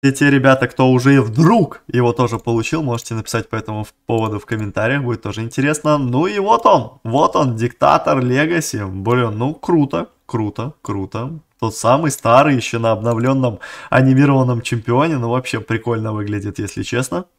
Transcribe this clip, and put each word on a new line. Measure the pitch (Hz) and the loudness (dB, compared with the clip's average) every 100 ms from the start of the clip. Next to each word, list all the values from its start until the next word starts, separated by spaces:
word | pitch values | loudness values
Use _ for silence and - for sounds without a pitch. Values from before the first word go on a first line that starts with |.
Все | 135 | 0
те | 135 147 | 2 2
ребята, | 139 131 131 123 | 4 4 4 2
кто | - 131 | 2 2
уже | 127 123 139 | 4 4 4
вдруг | 113 110 165 220 151 - _ | 2 2 4 4 2 -4 _
его | 123 120 | 0 0
тоже | 117 120 113 | 2 -2 -2
получил, | - 117 113 160 | -2 -2 -2 -4
можете | 151 117 - 113 | -4 -6 -6 -10
написать | 107 117 110 | -4 -6 -4
по | 110 | -8
этому | 107 107 107 | -6 -8 -8
в-, | _ _ | _ _
поводу | 117 110 104 | -2 -2 -4
в | - | -6
комментариях, | 110 104 98 110 139 | -6 -6 -4 -2 -2
будет | 127 113 | -2 -6
тоже | 104 104 | -6 -8
интересно. | 113 - 139 151 151 147 | -8 -2 0 0 0 0
Ну | 131 127 180 | 0 0 0
и | 208 | -2
вот | 196 233 - | 0 2 4
он, | 180 110 - 113 | 0 0 -12 -4
вот | 120 160 - | 0 2 2
он, | 135 113 | -2 0
Диктатор | 120 - 143 156 - 147 | -4 0 2 2 2 0
Легаси. | 123 127 156 170 156 - 98 | 0 0 0 -2 -4 -6 -6
Блин, | 98 98 123 120 107 | -6 0 0 0 -2
ну | 127 | -4
круто, | 160 - 175 139 165 - _ _ | -6 0 2 2 -2 -8 _ _
круто, | 113 107 101 120 - | -4 -4 -6 -10 -10
круто. | - 101 95 110 123 160 _ _ | -8 -6 -6 -8 -8 -12 _ _
Тот | 120 - | -6 -2
самый | 113 135 160 | 2 2 2
старый, | - 117 120 147 131 | -2 4 6 6 2
еще | - 117 | 0 -2
на | 113 | 0
обновленном | 107 113 113 123 135 127 101 - - - | 0 0 0 0 2 0 -4 -14 -18 -2
анимированном | 127 131 131 143 139 123 120 | 2 4 6 4 4 2 0
чемпионе. | - 120 107 120 160 147 | -2 -4 0 2 2 0
Ну | 117 | -2
вообще | 123 127 117 | -2 -2 -8
прикольно | 98 113 120 113 110 | -4 -4 -2 -4 -2
выглядит, | 107 104 104 101 98 | -6 -4 -4 -6 -6
если | 101 - | -8 -8
честно. | 123 120 131 175 180 | -6 -4 -4 -6 -8